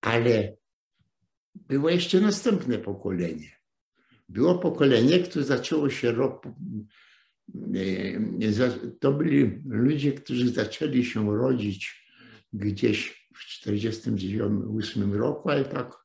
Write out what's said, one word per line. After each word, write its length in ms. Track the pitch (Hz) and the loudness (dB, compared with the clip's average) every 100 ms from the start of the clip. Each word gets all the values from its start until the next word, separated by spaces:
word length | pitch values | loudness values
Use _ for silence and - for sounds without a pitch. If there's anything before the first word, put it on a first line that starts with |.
Ale 560 | 113 117 120 113 101 - _ _ _ _ _ _ _ _ _ - | 2 2 4 2 0 -6 _ _ _ _ _ _ _ _ _ -20
było 340 | _ 135 156 | _ 0 2
jeszcze 320 | 175 175 185 | 2 4 4
następne 560 | 214 202 247 202 - 107 | 4 2 0 0 0 -4
pokolenie. 840 | - 95 95 90 85 78 76 _ _ _ _ _ _ _ _ | -4 -6 -4 -2 -4 -6 -14 _ _ _ _ _ _ _ _
Było 300 | 98 151 180 | 0 2 2
pokolenie, 600 | 165 - 143 117 127 175 | 0 2 6 6 6 4
które 260 | 175 156 139 | 2 -4 0
zaczęło 440 | 127 - 160 143 | 0 0 0 0
się 220 | - 120 | 0 0
ro-, 300 | 120 135 - - - - 107 104 _ _ _ _ _ - - - 98 95 92 98 90 107 - | 2 0 -2 -16 -14 -10 -10 -12 _ _ _ _ _ -16 -12 -6 -4 -2 -2 -4 -4 -4 -2
e, 100 | 110 | 0
za-, 280 | 104 123 - 117 - | 2 0 -2 -10 -2
to 120 | 139 | 0
byli 500 | 143 160 143 123 - 135 | 2 2 4 2 0 -6
ludzie, 480 | 107 127 151 143 | 0 2 2 0
którzy 360 | - - 123 123 | -2 -4 0 0
zaczęli 560 | - 104 - 151 127 120 | 0 -4 -4 -2 0 0
się 320 | 110 104 107 | 0 0 0
rodzić 680 | 131 127 104 98 - - _ _ - - _ | 0 0 -2 -6 -10 -14 _ _ -20 -20 _
gdzieś 760 | 104 101 95 117 101 - - _ - | -6 -4 0 2 0 -4 -12 _ -20
w 40 | |
czterdziestym 800 | - - - 104 113 110 120 107 | -20 -14 -4 -2 -2 -4 -4 -4
dziewiątym 960 | 92 107 104 104 - 110 107 - 101 | -2 -4 -2 -2 -2 -6 -4 -2 -2
roku, 360 | 101 123 147 - | 0 0 -2 -2
ale 160 | 143 135 | 0 -2
tak 280 | - - - | -6 -10 -14